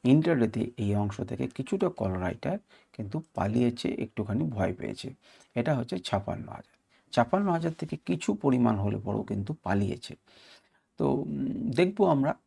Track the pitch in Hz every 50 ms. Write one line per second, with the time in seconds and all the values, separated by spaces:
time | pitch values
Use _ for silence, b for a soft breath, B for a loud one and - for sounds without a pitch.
0 | - 127 135 156 156 170 165 131 117 107 - 113 117 - - - 107 101 104 104
1 | 104 101 101 - 98 98 - - - - - - 135 - - 190 202 175 - -
2 | 104 - - 92 92 90 - - - - 185 214 _ b b b b b _ -
3 | 113 101 107 156 160 _ _ - 90 101 107 120 123 120 120 - - - - -
4 | - - _ - 107 - 101 123 160 160 120 101 95 95 90 - - - - -
5 | - 127 135 _ b b b b b b b 120 117 151 151 127 120 117 - -
6 | - - - 98 101 - - - 113 - - - - _ _ _ _ b b b
7 | b b - - 117 - - 190 202 196 170 165 165 165 160 - 160 156 - 151
8 | _ - 175 160 - - 208 - - 139 127 123 120 117 110 101 98 104 104 101
9 | 101 101 104 110 104 - 107 101 101 - 156 - _ 90 - - - - - 123
10 | - - - _ _ b b b b b b b b b b b b b _ -
11 | - 135 135 143 - - 147 139 135 135 - - 113 - 117 139 180 185 202 -
12 | 202 180 156 139 135 151 - - _